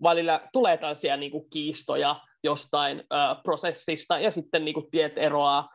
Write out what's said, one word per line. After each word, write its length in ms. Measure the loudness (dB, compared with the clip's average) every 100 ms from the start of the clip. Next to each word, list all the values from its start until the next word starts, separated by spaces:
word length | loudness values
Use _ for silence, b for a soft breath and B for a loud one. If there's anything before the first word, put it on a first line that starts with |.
välillä 460 | 2 4 4 0 0
tulee 240 | 2 4 2
tällaisia 380 | 0 -4 -2 -2
niinku 320 | -4 -10 -8
kiistoja 680 | -6 -6 -6 -4 0 0 -2 b b
jostain, 640 | -4 -2 -2 -2 0 -4 -4
ää, 240 | 0 0
prosessista, 840 | 0 -2 -2 -4 -4 -6 -6 -2 0
ja 120 | 0
sitten 340 | -2 -2 -2
niinku 240 | -2 -4 -2
tiet 220 | 0 0 0
eroaa. 520 | 0 2 2 2 -2